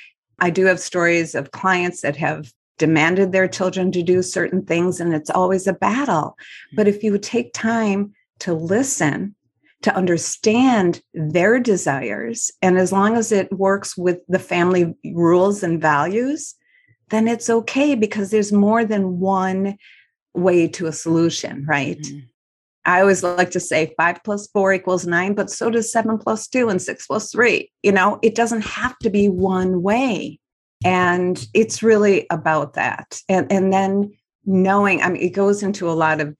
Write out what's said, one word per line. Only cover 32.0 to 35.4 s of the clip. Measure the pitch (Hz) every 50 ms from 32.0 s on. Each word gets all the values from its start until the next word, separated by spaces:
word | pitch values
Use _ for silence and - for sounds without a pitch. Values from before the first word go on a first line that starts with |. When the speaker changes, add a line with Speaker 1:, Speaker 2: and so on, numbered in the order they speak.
| 208 208 196 185 - -
Speaker 1:
about | 170 165 156 160 160 156 143 143 -
that. | - - 123 - - - - - - - -
And, | 190 190 - - 202
and | 196 185 190 185
then | 190 196 196 196 202 202 202 - _ _ _ _ _ _
knowing, | 196 190 185 185 190 190 202 202 202 190 165
I | - 175
mean, | 180 - -
it | 180
goes | 175 196